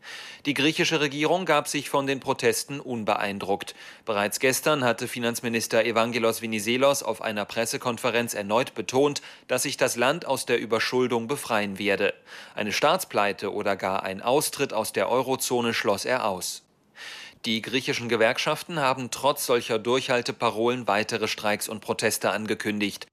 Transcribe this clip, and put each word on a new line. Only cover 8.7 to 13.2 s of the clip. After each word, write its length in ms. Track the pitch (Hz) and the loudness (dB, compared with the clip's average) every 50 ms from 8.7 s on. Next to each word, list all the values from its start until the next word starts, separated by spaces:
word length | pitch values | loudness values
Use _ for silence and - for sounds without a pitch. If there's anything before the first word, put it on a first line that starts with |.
| - | -4
betont, 480 | - 98 - 123 131 143 147 143 - - - - - _ | -8 -6 0 2 4 4 2 2 -2 -10 -12 -20 -12 _
dass 160 | - 127 123 - | -2 -2 -2 -2
sich 120 | 143 123 | -2 0
das 220 | - 139 123 - | 0 0 2 2
Land 280 | 120 120 131 156 170 - | 2 2 2 2 0 0
aus 200 | - 135 120 - | -2 -2 -2 0
der 140 | - 123 117 | 0 0 0
Überschuldung 680 | 123 107 113 110 - - - 127 127 120 123 117 113 | 2 0 0 0 0 2 2 2 2 2 0 -2 -2
befreien 500 | 113 143 143 - - 120 107 104 101 98 | -2 -4 -4 -2 0 0 0 0 0 -4
werde. 360 | 95 104 101 98 95 101 95 - - - - - - - - - | -2 0 2 2 2 2 0 0 -2 -12 -20 -18 -18 -16 -12 -6
Eine 160 | - 104 104 | -6 -4 -2
Staatspleite 840 | 95 - - 147 170 185 - - - 113 | 0 2 4 4 4 2 0 0 0 2